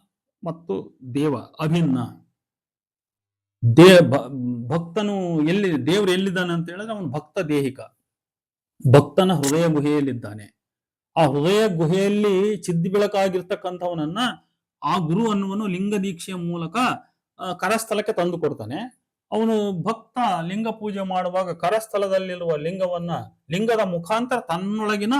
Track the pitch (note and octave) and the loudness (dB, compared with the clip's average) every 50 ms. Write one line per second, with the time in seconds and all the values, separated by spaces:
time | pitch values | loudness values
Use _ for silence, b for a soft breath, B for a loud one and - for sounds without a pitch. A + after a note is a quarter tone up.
0 | _ _ _ _ _ _ _ _ F#3+ E3 E3 E3 - G3 F#3+ F#3 E3+ - - _ | _ _ _ _ _ _ _ _ -10 -10 -10 -10 -8 -8 -8 -8 -8 -10 -16 _
1 | C3+ B2 B2 C#3+ D3+ D3+ C3 A2 - - - - D#3 D#3 E3 E3+ E3 C3+ B2+ B2 | -12 -6 -2 0 0 0 0 -2 -6 -10 -8 -4 -2 0 2 2 4 2 2 0
2 | A2+ - - - _ _ _ _ _ _ _ _ _ _ _ _ _ _ _ _ | -2 -6 -10 -16 _ _ _ _ _ _ _ _ _ _ _ _ _ _ _ _
3 | _ _ _ _ _ _ _ _ _ _ _ _ B2+ A#2 A2+ D#3 F3 F#3+ F#3 F3 | _ _ _ _ _ _ _ _ _ _ _ _ 0 6 8 10 12 12 12 10
4 | D#3 A#2 C3 C3+ A#2 C3 C#3 B2+ B2 B2 B2 A#2 A#2+ A#2 D#3 E3+ E3+ E3+ - G#3+ | 8 6 2 0 -2 -6 -8 -6 -6 -6 -6 -6 -4 -4 -4 -4 -4 -4 -4 -4
5 | G#3 G#3 G3+ G3 F3+ E3+ E3 D#3 D3 D#3+ F#3 G#3 G3+ F3+ D#3 B2+ A#2+ D3+ F#3 G#3 | -2 -2 -2 -2 -2 0 0 0 2 2 2 2 2 0 0 0 0 0 2 2
6 | G#3 F#3 F#3 F#3 F#3+ G3 E3+ F#3+ F3+ F3 E3+ E3+ E3 E3+ F3 G3 G#3+ A3+ A3 G3+ | 2 2 2 0 0 0 -2 -2 -2 -2 -2 -2 -4 -4 -8 -10 -10 -8 -8 -6
7 | F3+ C3 B2+ D3+ - - - G3+ E3+ D3+ D3 C#3+ C#3 B2 C3 B2 A2 - _ _ | -6 -6 -6 -8 -8 -6 -6 -4 -2 0 0 0 0 0 -4 -8 -14 -18 _ _
8 | _ _ _ _ _ _ _ _ _ _ _ _ _ _ _ - - B2+ C3+ C#3+ | _ _ _ _ _ _ _ _ _ _ _ _ _ _ _ -2 4 8 8 8
9 | C#3 - - G3 F#3 F#3+ F3+ C#3+ C3+ C3+ D3+ E3 E3+ E3 D3+ D3 C#3 D3 D3+ D3 | 8 6 2 0 2 2 2 2 2 2 2 2 2 2 0 0 0 0 0 0
10 | C#3 C3+ A#2+ A#2 A2 G#2 G#2+ G#2+ G#2 - _ _ _ _ _ _ _ _ _ _ | 0 -2 -4 -6 -10 -12 -14 -16 -18 -20 _ _ _ _ _ _ _ _ _ _
11 | _ _ - E3 D#3+ C3 C3+ C#3+ D3 F3+ G3+ G#3+ A3 G#3+ E3+ D#3+ E3 D3+ F#3 F#3+ | _ _ 0 2 2 2 2 0 2 2 2 2 2 2 0 0 0 0 2 2
12 | G3 G3+ G#3 G#3 G#3 G#3 F#3 F#3 G3+ G#3+ G#3+ - - F3+ E3+ E3+ E3+ F#3+ F#3+ G#3 | 2 0 0 0 0 2 2 2 0 0 -2 -4 -4 -4 -2 -2 0 0 2 2
13 | G#3 F#3+ G#3 G3 G3 F#3+ F3+ F3+ F3 - G3+ - - F3+ F3+ F3 F3 F3+ F3 D#3+ | 0 2 2 0 0 0 0 -2 -4 -6 -6 -6 -6 -8 -6 -6 -6 -4 -4 -4
14 | D3+ D#3 F3+ A3+ B3+ A3+ E3 - _ _ _ _ _ _ _ _ - D3 F3 F#3+ | -4 -4 -4 -4 -4 -4 -6 -8 _ _ _ _ _ _ _ _ -4 -2 -2 0
15 | D#3+ D3+ F3 G#3+ A#3 A3 G3+ G3 G3 F#3+ G3 G#3+ A3 G3 F3 F#3 G3 G#3 G#3 G3 | 0 0 0 0 2 2 0 0 -2 -4 -4 -4 -4 -4 -4 -4 -2 -2 -2 -2
16 | F#3+ G3 E3+ - - G3 F#3 F3 E3+ E3+ F3 E3+ E3 D#3 G3 A#3 B3 A3 - - | -2 -4 -6 -8 -10 -10 -8 -6 -6 -6 -6 -6 -6 -6 -4 -2 -2 -2 -2 -6
17 | - _ _ _ _ _ _ - F3+ F#3 F3 - F#3 F#3+ A3+ A3 A3+ - G#3 G#3 | -10 _ _ _ _ _ _ -12 -10 -10 -8 -4 -2 -2 -2 -2 -2 -4 -4 -4
18 | G#3 A3+ G#3+ F#3 F3 F3+ E3+ E3 D#3 C#3+ C3 - G#2+ A2 C#3 F#3+ A#3+ B3 - _ | -4 -2 -2 -2 -2 -2 -2 -2 -2 -4 -4 -6 -10 -10 -10 -10 -10 -12 -16 _
19 | _ _ _ _ _ _ G3+ G#3+ A3+ A3+ A3 G#3+ G#3 G3+ F#3+ E3 D#3+ G#3 A3 - | _ _ _ _ _ _ -2 0 0 2 2 0 0 -2 -2 -4 -4 -4 -6 -6
20 | - _ - B3 A#3+ G#3 F3+ E3 E3 F3 G3 A3 A3+ A3+ A3 - G#3 G#3 G3 G3+ | -10 _ -4 -2 0 0 0 -2 -2 -4 -4 -4 -4 -4 -6 -6 -6 -6 -6 -6
21 | F#3+ F#3 F#3 F#3 F3+ F3 F3+ F#3 F#3 E3+ E3 - E3+ F3+ G#3+ A3 A3 - - G3+ | -4 -4 -2 -2 -2 -2 -2 -2 -2 -4 -4 -4 -2 0 0 0 -2 -2 -4 -2
22 | G3+ F#3+ F#3+ F#3+ F#3+ F#3 F3+ F3 F3 E3 D#3 D3 D3+ E3+ F#3+ F#3 F#3 F3 F3 E3+ | 0 0 0 0 0 -4 -6 -4 -2 -2 -2 -2 -2 -4 -4 -2 -2 -2 -2 -4
23 | E3+ F3 D#3+ A#2+ - - - _ _ - E3 G3 A3+ A#3 A3+ A3 G3+ F#3 E3+ E3 | -4 -4 -6 -6 -8 -10 -18 _ _ -6 -4 -2 0 2 2 2 0 0 -2 -4
24 | E3+ G#3 A3 A#3 B3 B3 B3+ A#3 - - E3+ F3+ F#3+ G3+ G#3+ A3 G#3+ G#3 G#3+ G3+ | -2 -2 -2 -2 0 -2 -2 -4 -2 -4 -4 -4 -4 -4 -4 -2 -2 -2 -2 -2
25 | G#3 A3+ C4+ | 0 0 0